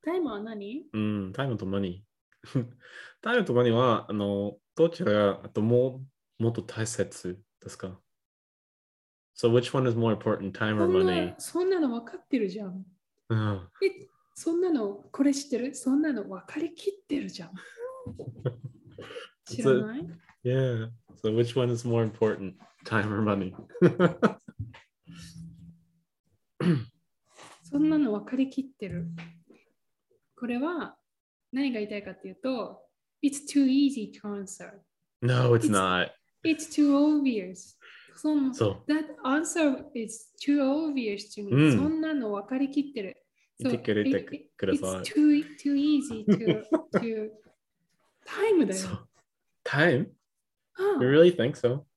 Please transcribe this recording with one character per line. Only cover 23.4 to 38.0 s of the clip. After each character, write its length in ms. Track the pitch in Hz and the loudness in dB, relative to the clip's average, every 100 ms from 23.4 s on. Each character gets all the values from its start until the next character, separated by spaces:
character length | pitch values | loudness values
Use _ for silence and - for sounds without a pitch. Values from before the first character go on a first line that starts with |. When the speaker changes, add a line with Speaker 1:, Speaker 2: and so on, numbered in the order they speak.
| 92 - - - | -2 -8 -18 4
Speaker 2:
<laughs> 580 | 180 - 175 170 - - - - - - _ _ _ 170 - - - - - - _ _ _ _ _ _ _ _ 165 147 117 _ _ _ _ - - - | 4 4 0 2 -2 -2 -20 -14 -14 -14 _ _ _ -20 -20 -18 -18 -18 -20 -20 _ _ _ _ _ _ _ _ 2 2 -2 _ _ _ _ -20 -20 -20
Speaker 1:
そ 160 | 269 285 | -6 0
ん 100 | 311 | 2
な 80 | 311 | 4
の 140 | 269 | 2
分 140 | 208 208 | 0 -4
か 100 | 254 | -2
り 140 | 269 | -2
き 100 | - | -2
っ 40 | 269 _ | -8 _
て 120 | 196 | -10
る。 180 | 170 165 170 165 - _ - _ _ _ _ _ _ _ _ | -8 -8 -10 -16 -20 _ -20 _ _ _ _ _ _ _ _
こ 120 | 240 | -6
れ 100 | 240 | -4
は 400 | 294 349 220 - _ _ _ _ _ | -4 -4 -8 -14 _ _ _ _ _
何 160 | 254 277 | -4 -2
が 40 | 226 | -2
言 80 | |
い 40 | 208 | -6
た 80 | 208 | -8
い 80 | |
か 80 | 196 | -10
っ 80 | 185 | -14
て 80 | 190 | -16
い 40 | |
う 40 | 185 | -8
と、 460 | 254 254 196 - _ _ _ _ | -6 -4 -6 -12 _ _ _ _
It's 240 | 285 277 - | -2 -2 -2
too 180 | 285 269 | 4 6
easy 460 | 269 277 233 202 | 6 4 2 -10
to 120 | - | -10
answer. 580 | 208 202 190 - 180 202 _ _ _ _ | -10 -10 -10 -14 -18 -20 _ _ _ _
Speaker 2:
No, 340 | 123 123 123 117 | 0 2 4 4
it's 120 | - | 4
Speaker 1:
It's 40 | |
Speaker 2:
not. 400 | 104 92 90 90 - _ _ | 2 4 2 0 -6 _ _
Speaker 1:
it's 260 | 330 311 - | -2 -2 -4
too 240 | - 294 | 2 4
obvious. 840 | 277 294 302 269 220 185 185 - _ - - | 4 4 4 2 -2 -6 -14 -20 _ -20 -20